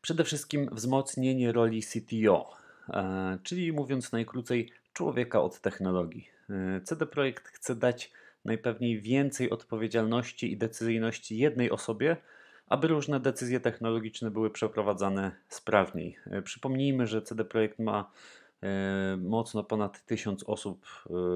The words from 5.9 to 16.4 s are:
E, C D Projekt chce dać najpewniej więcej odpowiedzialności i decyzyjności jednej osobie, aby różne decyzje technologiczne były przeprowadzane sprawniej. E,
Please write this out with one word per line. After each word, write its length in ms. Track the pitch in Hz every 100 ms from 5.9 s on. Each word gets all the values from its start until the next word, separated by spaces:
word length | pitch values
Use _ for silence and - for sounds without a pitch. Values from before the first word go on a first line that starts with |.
| 90 85 - - _ -
E, 320 | 98 92 95
C 140 | - 160
D 100 | 156
Projekt 420 | - 139 120 -
chce 280 | - - 117
dać 360 | 123 117 - - - _ -
najpewniej 560 | 110 123 110 120 110
więcej 480 | 104 131 139 - 123
odpowiedzialności 1000 | - - 110 110 117 110 117 120 - -
i 60 | 104
decyzyjności 800 | 113 - 113 113 113 117 - 110
jednej 340 | 147 127 120
osobie, 460 | - - 107 143 165 _ - - - _
aby 200 | 143 156
różne 320 | 156 143 139
decyzje 400 | 131 127 123 123
technologiczne 720 | 117 110 113 113 110 - 113
były 180 | 104 110
przeprowadzane 840 | - 110 110 101 95 98 98 98 - _
sprawniej. 680 | - - 104 90 82 85 - -
E, 160 | 98